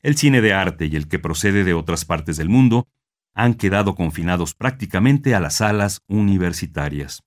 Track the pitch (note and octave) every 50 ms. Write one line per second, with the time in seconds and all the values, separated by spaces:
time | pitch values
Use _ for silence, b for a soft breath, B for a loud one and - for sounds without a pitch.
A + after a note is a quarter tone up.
0 | _ - D3 D3 - D3 C3+ B2+ A2 G#2+ G2 G2 F#2+ F2+ D#2+ - E2 D2+ D2+ D#2
1 | D2+ D2+ - F2 - E2 D#2+ D#2 - G2+ G2 G2+ G2 F2+ F2 E2 D#2+ D#2 E2 E2
2 | - - F2 E2 D#2 F2 E2 D2+ D#2+ E2 G#2+ B2+ C3 B2 A2+ A#2+ B2 _ _ _
3 | _ _ _ _ _ _ _ - A2+ A#2+ A#2 A2+ - G2 F#2+ G2+ G#2 G2+ F2+ -
4 | F2 D#2+ D2+ E2 E2 F2 F2+ F2+ E2+ D#2+ - _ - C3 C3+ C3 B2+ - - F#2+
5 | G2+ B2+ C#3 C#3+ C#3 C3+ A#2+ G2+ F2 D2 - - A2 G#2+ G#2 G#2 G2+ G2+ G2 -
6 | _ _ G2 G#2+ G#2 G2+ G2 F#2+ F2+ F2 E2+ - - D#2 D#2 D#2 D2 D2 D2 C#2+
7 | C#2 C#2 - - _